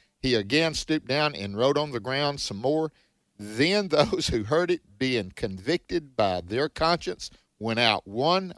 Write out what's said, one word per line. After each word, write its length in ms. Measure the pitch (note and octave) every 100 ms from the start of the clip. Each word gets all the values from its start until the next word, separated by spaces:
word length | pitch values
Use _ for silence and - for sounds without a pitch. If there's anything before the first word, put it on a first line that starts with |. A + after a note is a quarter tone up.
| _ _
He 160 | C3 A#2
again 400 | G2+ D3 E3 -
stooped 320 | - D#3 -
down 260 | C#3 D3+
and 240 | G#2+ G2+ G2+
wrote 200 | C3 C#3+
on 140 | D3+
the 80 | B2
ground 400 | G#2+ C3+ D3 C#3+
some 180 | - G2+
more. 340 | B2+ D#3 D#3+ - _ _ _ -
Then 480 | G#2 A2 D#3+ G#3 F#3+
those 400 | D3+ C#3 B2 -
who 160 | B2
heard 260 | G#2 D#3 F3
it, 300 | F3+ - -
being 340 | C3 A#2+ F#2 -
convicted 800 | F#2+ F#2+ G#2+ E3+ - F3 D3 C3
by 260 | G2+ F2+
their 280 | F2 A#2 D3+
conscience, 640 | - D#3+ E3+ - - - - _ -
went 220 | A2 A2+
out 280 | A#2 G#2 -
one 460 | G#2+ D3 F#3 F#3+